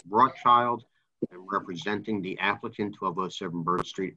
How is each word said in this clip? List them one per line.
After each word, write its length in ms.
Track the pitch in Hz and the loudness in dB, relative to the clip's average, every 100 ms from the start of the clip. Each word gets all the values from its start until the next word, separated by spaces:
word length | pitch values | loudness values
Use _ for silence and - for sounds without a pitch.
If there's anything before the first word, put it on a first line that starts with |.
| - | 0
Rothschild. 760 | 104 131 - 123 120 120 117 - _ _ - - | 4 4 4 6 6 6 -2 -6 _ _ -8 -8
I'm 140 | 90 92 | -8 -4
representing 760 | 98 95 87 90 104 - 104 | -4 -4 -6 -4 -4 -2 -4
the 160 | 90 87 | -4 -2
applicant, 540 | 95 104 117 110 104 101 | -2 -2 -4 -4 -6 -2
twelve 220 | 95 90 | -4 -2
oh 100 | 92 | -4
seven 340 | - 92 85 | -4 -6 -4
Berg 220 | 82 87 90 | 0 0 -2
Street, 280 | - 92 | -4 -6